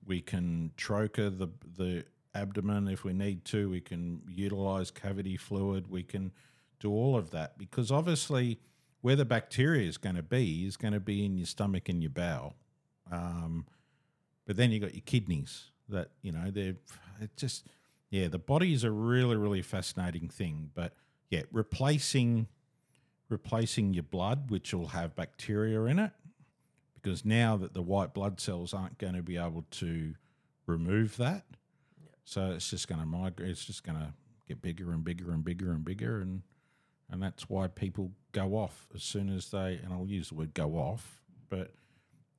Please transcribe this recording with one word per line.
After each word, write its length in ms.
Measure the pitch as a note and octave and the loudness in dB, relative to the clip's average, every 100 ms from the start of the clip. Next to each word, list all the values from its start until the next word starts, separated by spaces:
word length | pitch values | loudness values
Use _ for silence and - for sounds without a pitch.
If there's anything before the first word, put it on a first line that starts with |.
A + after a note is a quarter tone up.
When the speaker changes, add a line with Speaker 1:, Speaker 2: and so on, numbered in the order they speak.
| G2 | -4
Speaker 1:
we 160 | F2+ | -4
can 500 | - F#2 F2 E2 D#2+ - | -2 -2 0 0 -2 -4
trocar 580 | - G#2 G#2+ - G2+ F#2+ | -2 2 2 0 0 0
the, 120 | F2+ - - F2 | -4 -6 -12 -4
the 280 | F2+ F2 - _ _ G2 | -2 -2 -6 _ _ -6
abdomen 520 | G2+ G2+ G2 G#2 G2 | -4 -2 0 2 2
if 160 | F#2 | -2
we 100 | G2 | -2
need 300 | F#2 G2+ F#2 - | 0 0 -2 -2
to. 220 | G#2+ G2+ | 0 0
We 120 | F2+ | -2
can 400 | - E2+ F2 F2 - | -4 -6 -4 -6 -8
utilise 640 | F2+ G2 G2 G2 F#2+ F2+ | -4 -2 0 0 0 -2
cavity 440 | - G2 G2 F#2+ F#2 | -6 -4 -2 -2 -4
fluid. 500 | - G2 G2 F#2+ F2+ | -2 0 2 0 -2
We 140 | F#2 | -6
can 280 | F2 G2 F#2+ - - _ _ - | -4 -4 -6 -8 -20 _ _ -6
do 120 | G#2 | 0
all 260 | G#2 C3 B2 | 2 4 4
of 140 | D#2+ | 2
that 260 | E2 D#2 - | -4 -6 -8
because 340 | F#2+ - A2+ | -8 -2 2
obviously 680 | C#3 E3 D#3 - C3+ B2 A#2+ _ _ _ _ | 2 2 0 2 2 2 -2 _ _ _ _
where 140 | B2 C#3 | 4 6
the 100 | B2 | 6
bacteria 600 | A2+ - - C#3+ D#3 F2+ | 2 2 4 6 6 2
is 100 | - | 0
gonna 240 | G2+ F2+ | -2 -2
be 420 | D#2+ B2 G#2+ D#2+ G2 | 2 2 4 2 -2
is 120 | - | -2
gonna 220 | A2 G#2 | 0 0
be 260 | G2 G2+ G2+ | 2 2 2
in 120 | F#2+ | 0
your 80 | F2 | -2
stomach 420 | - G2+ F#2 - | 0 0 0 0
and 120 | F2 | 0
your 60 | D#2+ | 0
bowel. 440 | C#2 F2 C#2 C#2 - _ _ _ _ - | 0 0 0 -4 -12 _ _ _ _ -8
Um, 540 | F2 F2 E2+ E2 E2 - _ _ _ _ _ _ _ - | -6 -4 -4 -4 -4 -6 _ _ _ _ _ _ _ -4
but 120 | G2 | 4
then 140 | A#2+ | 4
you 80 | G#2+ | 4
got 140 | G2+ | -2
your 100 | G2 - | -6 0
kidneys 680 | B2 G2 D#2 - - - _ - | 2 2 0 -2 -10 -18 _ -6
that, 200 | G2 - _ | -4 -4 _
you 100 | G2+ | -6
know, 200 | E2 F#2 | -4 -2
they're, 240 | G2+ F#2+ F#2 - - F2+ G2+ | -2 -2 -4 -10 -20 -18 -12
it 140 | G#2+ - | -12 -6
just, 280 | C3 - - _ _ _ - | -6 -6 -12 _ _ _ -4
yeah, 160 | G2 F2 | 0 2
the 120 | E2+ | 0
body 340 | - D3 F#3 | 4 4 6
is 100 | C#3 | 4
a 80 | A#2 | 4
really, 440 | G#2+ A#2 B2 B2+ A2 | 2 4 6 6 4
really 260 | G#2 F#2+ | 4 2
fascinating 680 | F#2 G2 F2 - F2+ E2 D#2+ | 0 -4 -2 -2 -2 -2 -4
thing. 440 | - F2+ D2+ D2+ | -4 -4 -4 -6
But, 200 | F2 E2+ - _ _ - | -4 -6 -6 _ _ -2
yeah, 140 | E2+ - | -2 0
replacing, 960 | A2+ A2 - C3+ D3+ - C3+ A#2+ A2+ A2 _ _ _ _ _ _ _ - | -2 0 2 4 4 4 4 6 4 2 _ _ _ _ _ _ _ -6
replacing 640 | G#2+ - A2+ A2+ - G2+ | -6 0 0 2 2 2
your 100 | F2+ | 2
blood, 460 | D2+ F#2 F#2+ C3+ C3+ | 0 0 2 0 0
which 240 | G2 - | -2 -2
will 140 | F2+ E2 | -4 -2
have 260 | F2 E2+ - | -4 -4 -4
bacteria 680 | E2 - - G#2 A2 A2 | -8 -6 -2 0 2 2
in 160 | A2+ E3+ | 4 4
it, 120 | G#3+ - D#3+ - _ _ _ _ _ - | 2 -4 -20 -20 _ _ _ _ _ -8
because 280 | F#2+ E2+ | -4 -2
now 340 | G#2+ A2+ A#2 G#2+ | 4 6 6 4
that 160 | F#2 F#2 | 0 -4
the 60 | |
white 300 | F2 G2 F#2 | 0 2 2
blood 260 | G2+ G2+ F#2 | 0 -2 -2
cells 340 | - F2+ F2 | -2 -2 -2
aren't 240 | F#2+ F#2 - | -4 -6 -6
gonna 240 | F#2+ F2+ | -4 -4
be 160 | E2+ F2 | -2 -2
able 280 | E2+ E2 D#2+ | -2 -4 -8
to 440 | - F2 E2 D#2 D#2 _ _ _ _ - | -6 -2 -2 -4 -6 _ _ _ _ -2
remove 520 | E2 E2+ G#2 A2 - | 0 2 4 2 2
that, 280 | B2 G2 - - _ _ _ _ | 0 0 -6 -20 _ _ _ _
Speaker 2:
Yeah. 80 | - _ | -20 _
Speaker 1:
so 280 | - G2 F#2+ | -8 -2 0
it's 180 | E2+ - | -2 -4
just 160 | F2+ - | -4 -4
gonna 180 | E2 D#2+ | -2 -2
migrate. 460 | E2+ F#2 E2+ F#2 | -2 -2 -4 -6
It's 140 | E2+ - | -6 -8
just 180 | G2 | -10
gonna 320 | - D#2 D2+ C#2+ _ _ - | -6 -6 -6 -10 _ _ -12
get 160 | C#2 | -8
bigger 280 | F#2 E2 F2 | -6 -6 -4
and 120 | E2 | -2
bigger 280 | D#2+ E2+ F2 | -2 -4 -2
and 120 | E2 | -2
bigger 280 | D#2+ F2 F#2 | -2 -2 -2
and 140 | D#2+ D#2+ | -2 -2
bigger, 360 | G2 A#2 A2 | -4 -2 -2
and, 200 | F#2 F#2 - _ _ _ _ _ - | -4 -6 -10 _ _ _ _ _ -8
and 140 | F#2 | -4
that's 260 | F#2+ - - | -4 -4 -4
why 200 | F#2+ F#2 | -2 -2
people 460 | - G2 F#2+ F#2 G2+ _ | -2 -4 -2 -6 -8 _
go 240 | G#2 F#2+ G#2+ | -2 0 0
off 300 | G2+ - - | -2 -6 -14
as 100 | - | -10
soon 260 | - G2+ G2 | -4 -2 -2
as 200 | F#2+ - | -2 -4
they, 280 | G2+ F#2 F#2 | -2 -2 -4
and 100 | F#2 | -6
I'll 140 | F2+ F#2+ | -4 -2
use 220 | G2 D#2+ | -4 -4
the 60 | D#2+ | -6
word 180 | D#2+ | -4
go 180 | - D2+ E2 | -2 0 0
off, 440 | D2+ A2 - - _ - - | 0 -2 -8 -20 _ -20 -8
but 240 | F#2 F#2 - _ _ _ _ _ | -6 -6 -12 _ _ _ _ _